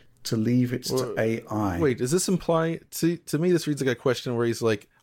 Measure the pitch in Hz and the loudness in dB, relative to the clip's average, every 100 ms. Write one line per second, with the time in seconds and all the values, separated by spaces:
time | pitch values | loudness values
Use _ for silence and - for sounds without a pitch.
0 | - _ - 113 110 123 123 127 - 127 | -20 _ -4 0 2 2 2 -2 -4 -4
1 | 127 101 113 113 - 107 101 87 151 113 | -2 -2 -2 -2 -4 -2 -2 0 0 0
2 | 123 175 - 185 - 165 165 165 - - | 0 0 0 -2 0 0 0 -4 -10 -2
3 | 165 170 - 151 175 175 151 143 131 120 | 0 0 -4 0 2 2 2 -2 0 0
4 | 139 123 - 117 117 113 113 107 - _ | 0 0 -2 0 0 2 0 0 -4 _